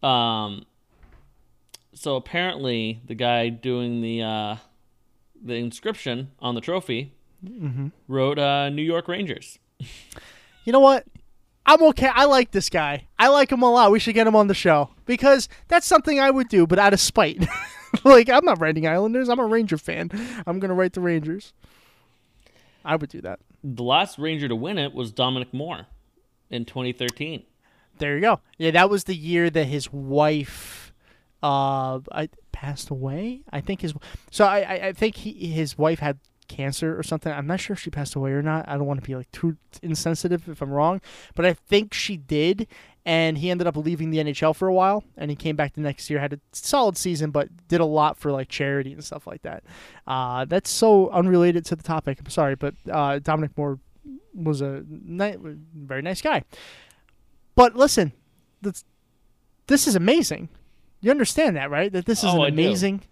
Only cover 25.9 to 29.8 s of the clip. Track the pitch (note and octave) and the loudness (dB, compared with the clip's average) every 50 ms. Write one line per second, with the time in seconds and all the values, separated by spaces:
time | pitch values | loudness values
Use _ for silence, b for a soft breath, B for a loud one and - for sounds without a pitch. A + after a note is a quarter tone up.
25.9 | - - _ _ _ _ _ _ _ _ _ _ - A#2+ A#2 - - C3 B2+ B2 | -20 -20 _ _ _ _ _ _ _ _ _ _ -10 -10 -10 -10 -10 -8 -6 -6
26.9 | B2 - B2+ B2 - - D3+ D#3 E3 C3 - _ _ _ _ _ _ _ _ _ | -6 -6 -6 -6 -6 -8 -10 -12 -12 -14 -16 _ _ _ _ _ _ _ _ _
27.9 | _ _ D#3 D3 C#3+ D3 F#3 A3+ G#3+ - _ _ _ _ D#3+ E3 D#3 E3+ F3+ G3 | _ _ -6 -4 -4 0 2 0 0 0 _ _ _ _ -2 0 4 4 4 4
28.9 | G#3 G3+ - - F#3+ E3 D3+ D#3+ F3 E3+ E3+ E3+ D3+ D#3+ D#3 C3 C#3+ D3 | 2 -2 -4 -4 -8 -8 -6 -2 0 0 0 2 0 0 -2 -2 -4 -6